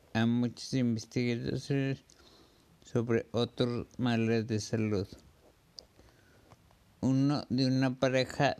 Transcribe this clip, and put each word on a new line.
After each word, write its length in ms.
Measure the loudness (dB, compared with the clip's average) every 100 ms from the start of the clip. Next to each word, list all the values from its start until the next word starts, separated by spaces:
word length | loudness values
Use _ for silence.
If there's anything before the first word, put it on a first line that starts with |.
| -6
a 120 | 0 2
muchas 480 | 2 0 -4 -6
investigaciones 1300 | -2 0 -2 -4 -4 -2 -2 -4 -6 -2 -2 -2 -4 _ -20 -20 -20 -20 _ _ _
sobre 420 | -4 -2 0 0 0
otros 560 | -2 -2 0 -2 -2 -8 -4
males 480 | 0 2 2 2 0
de 140 | -4
salud. 480 | -2 -2 0 -2 -4 -10 -20 _ -20 _ _ -20 -20 _ -20 _ _ -20 -20 -20 _ _ _ -4
Uno 440 | 0 2 2 0 -2
de 180 | 0 2
una 320 | 2 0 2
pareja 560 | 0 2 -2 0 0 0